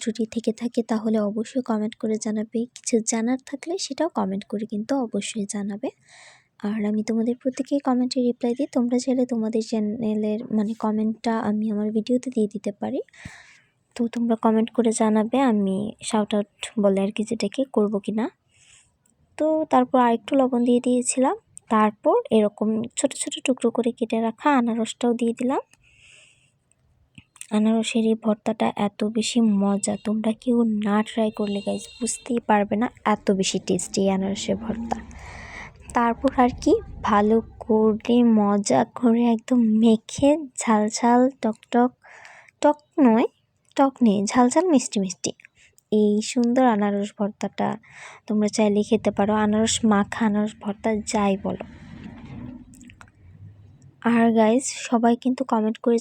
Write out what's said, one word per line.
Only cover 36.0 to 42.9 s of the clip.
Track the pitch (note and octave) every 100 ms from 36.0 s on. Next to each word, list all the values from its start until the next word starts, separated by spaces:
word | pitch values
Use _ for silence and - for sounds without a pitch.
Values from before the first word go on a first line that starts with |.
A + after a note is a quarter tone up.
| A#3 A#3 C4+ C4
আর | B3 -
কি, | - G#4+ - -
ভালো | - G#3 G#3 A3+ - -
করে | - A3 A3 G#3+ - A#3+
মজা | A#3+ A3 G3+ G3+ G3+ C4 A#3 -
করে | B3 A#3
একদম | A#3+ A3+ - B3
মেখে | A3+ A3 A3+ A3 - - C#4+ D#4 C#4 -
ঝাল | - G#3+ G#3+
ঝাল | - A#3 A#3+ B3+ -
টকটক, | A3 G#3+ - A#3+ B3 - - - - - - _
টক | D4 D4 _